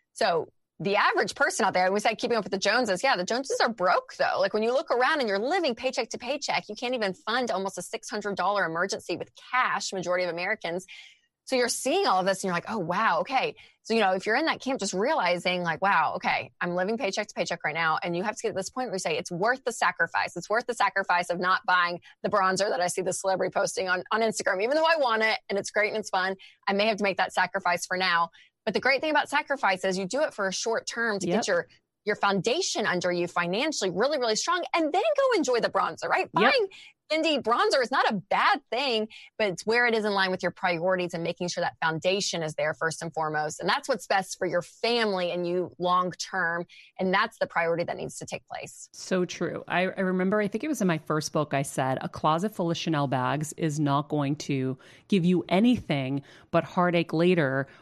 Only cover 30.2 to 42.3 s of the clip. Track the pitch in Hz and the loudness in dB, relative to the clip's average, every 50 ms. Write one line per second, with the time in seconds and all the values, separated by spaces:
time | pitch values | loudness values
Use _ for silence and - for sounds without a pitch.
30.2 | 311 277 - - 202 190 185 - - 233 226 202 - - - 233 233 233 208 196 | -2 -2 -2 -2 -4 -2 -2 -2 -2 -2 -2 -2 -4 -6 -4 -2 -2 0 0 -2
31.2 | 190 175 175 214 254 220 185 170 - - - _ _ _ _ _ - 202 214 208 | 0 0 0 0 2 2 0 0 0 -4 -8 _ _ _ _ _ -4 -4 -2 0
32.2 | - 202 196 196 160 226 254 339 381 - - 294 220 165 175 180 175 180 175 175 | 2 2 2 2 0 0 0 0 -2 -2 -2 -2 0 0 0 0 0 0 0 0
33.2 | 175 170 - 175 170 170 180 214 285 320 294 - 214 190 170 180 226 277 311 277 | -2 -2 -2 -2 -2 0 0 0 -2 -2 -2 -2 -2 -2 0 0 0 0 0 0
34.2 | 247 226 220 214 - - 349 359 339 - - 349 320 294 311 370 494 659 587 554 | 0 0 0 0 0 0 0 -2 -2 -2 0 0 0 2 2 2 2 2 2 2
35.2 | 554 523 480 381 302 254 247 233 214 - - 196 185 180 160 - - - - - | 2 4 2 2 2 2 2 2 2 2 2 0 0 0 -2 -4 -2 0 0 0
36.2 | 370 - - - - - 571 523 415 381 - - - - - _ _ - 302 320 | 0 0 2 4 4 4 4 4 2 0 -4 -10 -20 -20 -20 _ _ -2 0 2
37.2 | 311 330 302 262 - 214 233 285 392 427 349 277 254 208 262 311 440 453 240 190 | 2 2 2 2 2 2 2 4 4 4 4 2 2 2 2 2 2 2 0 -2
38.2 | - - - 185 247 320 403 - - _ 220 240 277 269 233 220 220 220 - - | -2 0 0 2 4 4 2 2 -2 _ -4 -2 0 0 0 0 -2 -4 -6 -14
39.2 | - - _ - 220 202 175 - - 208 226 240 247 240 226 226 208 214 202 196 | -20 -12 _ -2 -2 0 -2 -2 -2 0 2 4 4 4 2 2 2 2 2 2
40.2 | 190 185 185 185 - 175 - - - 185 175 160 165 185 185 180 180 175 - 165 | 2 2 0 0 -2 -4 -2 -2 -2 -2 0 0 2 2 2 2 0 -2 -4 -4
41.2 | 165 170 175 - 180 175 - 175 170 160 - - - 160 160 160 - 185 190 202 | -4 -4 -4 -4 -4 -4 -4 -2 -4 -4 -2 -2 -2 -2 0 0 0 0 2 2
42.2 | 190 - | 0 -2